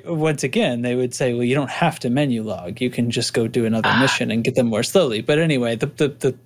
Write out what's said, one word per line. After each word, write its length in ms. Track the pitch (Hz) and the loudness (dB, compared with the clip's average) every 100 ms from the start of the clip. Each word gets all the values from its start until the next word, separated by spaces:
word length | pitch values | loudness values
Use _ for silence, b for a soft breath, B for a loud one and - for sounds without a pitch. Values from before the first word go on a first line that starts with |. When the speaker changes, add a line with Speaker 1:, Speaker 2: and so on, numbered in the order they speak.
| 165 | -4
Speaker 1:
once 360 | 160 160 147 | -2 0 0
again, 380 | 135 220 180 120 | -2 0 0 0
they 140 | 123 123 | -2 0
would 180 | 127 | -2
say, 200 | - 127 | 0 0
"Well, 100 | 120 | 0
you 100 | 123 | 0
don't 160 | 143 135 | 0 -2
have 300 | - 170 - | 0 -2 0
to 100 | 123 | 0
menu 320 | 131 147 117 | 2 2 0
log. 360 | 107 92 87 - | -4 -6 -8 -4
You 80 | 123 | -2
can 220 | 127 117 | 0 0
just 220 | 117 - | 0 -2
go 120 | 123 113 | 0 0
do 180 | 123 113 | 0 2
another 240 | 113 104 | 0 2
Speaker 2:
Ah. 80 | 107 | 2
Speaker 1:
mission 320 | 135 - 120 | 2 0 -2
and 120 | 110 | 0
get 120 | 127 127 | 0 0
them 120 | 117 | 0
more 160 | 110 | 0
slowly." 380 | 110 196 147 110 | 2 2 2 0
But 160 | 123 151 | 0 2
anyway, 360 | 165 131 117 117 | 2 2 0 -2
the, 120 | 143 | -4
the, 200 | - 147 | 0 -2
the, 280 | - 139 - | 0 -2 -2